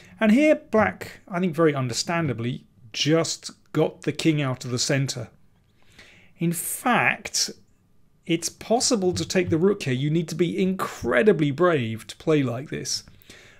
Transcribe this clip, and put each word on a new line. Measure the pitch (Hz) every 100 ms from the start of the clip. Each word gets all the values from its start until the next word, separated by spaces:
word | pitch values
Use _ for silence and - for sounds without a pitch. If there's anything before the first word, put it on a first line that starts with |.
| - -
And | 220
here | 226 302
black, | 302 - 220 190 180 - - -
I | 175
think | 185
very | 156 165
understandably, | 139 127 113 - 170 160 113 117 143 - _ -
just | - 139 160 156 - - - _
got | - 156 -
the | -
king | 143 165 151
out | 135 123
of | 127
the | 123
centre. | - 139 135 - 113 - _ _ _ _ - - - - - -
In | 170
fact, | 170 - - 254 214 127 - - - - - _ _ _ _ _ _
it's | - 170 -
possible | - - 233 - 233 180
to | 175 160
take | 190 180
the | 160
rook | 190 202
here. | 139
You | 127 147
need | 160 165
to | 160
be | 175 190
incredibly | 190 190 - - 233 - 214 165 151
brave | 135 180 156 113 110 -
to | -
play | - 156
like | 131 120 156
this. | 147 139 - - - - - - -